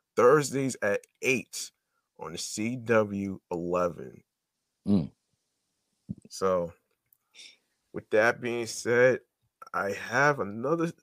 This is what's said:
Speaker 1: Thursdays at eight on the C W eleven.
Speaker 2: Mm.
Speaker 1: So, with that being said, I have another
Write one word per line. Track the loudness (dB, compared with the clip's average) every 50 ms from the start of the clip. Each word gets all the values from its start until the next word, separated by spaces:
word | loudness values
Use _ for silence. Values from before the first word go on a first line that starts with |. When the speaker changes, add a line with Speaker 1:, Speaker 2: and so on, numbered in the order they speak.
| _ _ 0
Speaker 1:
Thursdays | 4 6 6 6 6 2 0 -4 -4 -4 -4 -4 -2 -2
at | -2 -2 -2 -4 _ _ -4 0
eight | 0 0 0 -2 _ -12 -12 -12 -14 _ _ _ _ _ _ _ _ _ -14
on | -14 -12 -10
the |
C | -10 -10 -10 -8 -6 -6 -6 -6
W | -4 0 2 4 4 4 2 -2 -4 -4 -6 -6 -8 _ -8
eleven. | -8 -6 -4 -2 0 0 0 0 -2 -6 -14 -16 -18 -20 _ _ _ _ _ _ _ _ _ _ _ _ -2
Speaker 2:
Mm. | 2 2 2 0 -2 -8 _ _ _ _ _ _ _ _ _ _ _ _ _ _ _ _ _ _ -16 -16 -16 _ -16
Speaker 1:
So, | -8 -4 0 0 0 0 -2 -4 -10 _ _ _ _ _ _ _ _ _ _ _ _ -20 -20 -20 -20 _ _ _ _ _ _ _ -14
with | -14 -6 0
that | 4 4 4 4 2 0
being | -4 -6 -4 -4 -6
said, | -6 -8 -6 -2 0 4 4 6 4 4 2 _ _ _ _ _ _ _ -20 -16 -8 -6
I | -4 -4 -4 -4
have | -6 -8 -4 0 2 2 2 2 0
another | -4 -6 -6 -6 -4 -2 -2 -2 -2 -4 -6 _